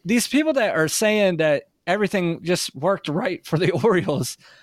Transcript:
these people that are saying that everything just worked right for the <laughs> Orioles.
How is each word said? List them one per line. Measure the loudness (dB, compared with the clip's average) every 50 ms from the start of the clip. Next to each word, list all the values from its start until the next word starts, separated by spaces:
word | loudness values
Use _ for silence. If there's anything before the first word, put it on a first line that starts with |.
| -4
these | 0 0 0 0 0
people | 0 0 2 2 0
that | 0 0 0 0
are | 0 0 0
saying | 0 0 0 2 2 2 2 2 2 2
that | 2 2 2 0 -2 _ _ _ -4
everything | -2 0 0 0 0 0 0 0 -2 -2 -4 -2
just | -2 -2 -2 -2 -6 -8
worked | -4 -2 0 0 -2 -2 -4
right | -4 -2 -2 -4 -4 -6 -6
for | -4 -2 0
the | 2 2
<laughs> | 0 2 2
Orioles. | 2 2 2 2 0 -2 -2 -4 -6 -8 -14 -18 -20 -12 -6